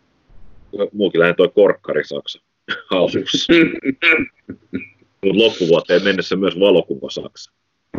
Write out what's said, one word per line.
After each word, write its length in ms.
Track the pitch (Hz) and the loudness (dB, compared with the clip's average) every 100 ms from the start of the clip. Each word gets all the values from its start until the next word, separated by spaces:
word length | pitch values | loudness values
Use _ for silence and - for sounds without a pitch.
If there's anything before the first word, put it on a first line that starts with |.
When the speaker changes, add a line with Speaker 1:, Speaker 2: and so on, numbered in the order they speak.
| _ _ _ - - - - - | _ _ _ -20 -20 -20 -12 -6
Speaker 1:
No, 120 | 98 | -4
muukin 260 | 104 95 82 | -2 0 2
lähden 160 | 85 85 | 2 2
toi 140 | 90 - | 2 4
korkkari 480 | 98 - - 73 | 4 2 -4 -6
saksa 360 | - 73 - - _ _ - | -6 -8 -12 -16 _ _ -12
<laughs> 240 | - - | -12 -4
aluksi. 600 | 95 85 104 95 - - | -2 0 -2 -4 -4 2
Speaker 2:
<laughs> 0 | 170 156 - 139 135 170 160 - _ - - _ 92 - _ _ _ | 4 2 -2 -6 -2 0 0 -2 _ -20 -20 _ -14 -14 _ _ _
Speaker 1:
Mut 120 | 98 95 | -2 2
loppuvuoteen 680 | 113 - 87 82 - 90 | 2 2 2 2 2 -2
mennessä 320 | 101 95 - 92 | -2 -2 -4 -4
myös 240 | 95 82 | -2 2
valokuva 500 | 101 90 - 67 - | 2 2 0 -6 -10
saksa. 420 | - - - - _ _ _ _ | -12 -14 -18 -20 _ _ _ _